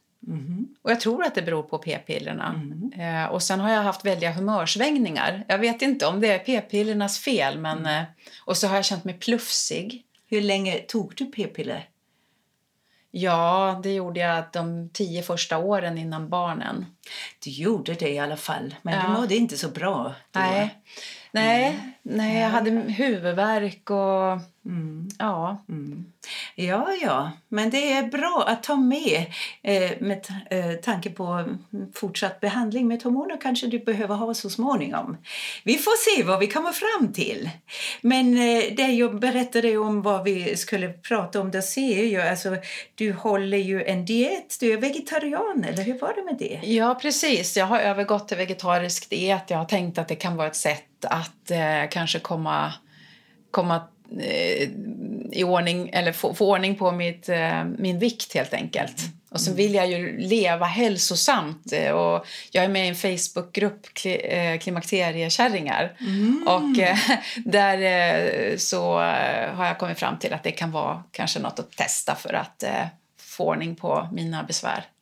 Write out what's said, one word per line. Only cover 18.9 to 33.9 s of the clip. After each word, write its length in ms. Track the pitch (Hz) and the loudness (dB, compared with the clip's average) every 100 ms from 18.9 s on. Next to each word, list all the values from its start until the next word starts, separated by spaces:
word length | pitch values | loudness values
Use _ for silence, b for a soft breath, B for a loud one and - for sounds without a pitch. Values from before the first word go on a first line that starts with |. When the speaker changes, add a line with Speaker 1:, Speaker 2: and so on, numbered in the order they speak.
Speaker 2:
Ja. 80 | 190 | 0
Speaker 1:
du 60 | 185 220 | 2 2
mådde 160 | 233 220 | 2 2
inte 220 | 233 143 | 2 0
så 100 | 165 | -6
bra 460 | 139 185 151 131 - - | -2 -2 0 -4 -8 -6
då. 80 | 190 | 0
Speaker 2:
Nej. 360 | 185 196 214 - B B B B B | 2 2 0 -4 B B B B B
Nej, 340 | 220 220 240 269 | 2 4 6 4
Speaker 1:
Mm. 260 | 302 254 - | 0 -8 -12
Speaker 2:
nej, 320 | - 214 214 | -4 -2 0
jag 100 | 226 | 2
Speaker 1:
Ja. 40 | 220 | 2
Speaker 2:
hade 220 | 226 220 | 2 2
huvudvärk 1200 | 226 220 208 262 196 175 175 214 214 202 - - | 2 0 0 2 2 0 2 2 2 0 -4 -2
och 500 | 202 196 190 190 185 175 _ - | 0 2 2 2 0 -6 _ -8
Speaker 1:
Mm. 420 | 170 156 156 185 - | -6 -6 -8 -10 -4
Speaker 2:
ja. 460 | 214 175 170 202 - | -2 -2 -2 -6 -8
Speaker 1:
Mm. 440 | 160 143 147 175 _ - B B | -10 -8 -10 -14 _ -14 B B
Ja, 340 | B 180 202 330 370 | B 0 0 0 0
ja. 280 | 254 131 156 - - | 2 0 0 -6 -6
Men 220 | 214 220 | -2 0
det 220 | 269 285 | 2 2
är 100 | 269 | 2
bra 420 | 233 277 339 339 214 | 0 0 0 2 2
att 140 | 226 | 0
ta 140 | - 285 | 0 4
med, 480 | 247 294 277 160 170 B B B | 4 4 2 2 0 B B B
eh, 280 | 202 196 180 - | 0 2 2 0
med 220 | 202 196 | -4 -4
t-, 120 | - 196 - | -6 -10 -4
eh, 220 | 185 170 | -2 -2
tanke 380 | 170 240 269 196 | -2 -2 -2 -2
på 340 | 175 180 175 165 185 - 202 190 | -6 -4 -2 -4 -6 -8 -10 -10
fortsatt 460 | - 196 - 196 - | -8 -6 -2 -4 -2
behandling 480 | 202 226 220 240 233 | -2 0 0 2 0
med 140 | 233 | 0
hormoner 360 | 247 262 392 311 | 0 0 -2 -4
kanske 240 | 262 247 247 | -2 -2 0
du 120 | 226 | -2
behöver 360 | 226 | 0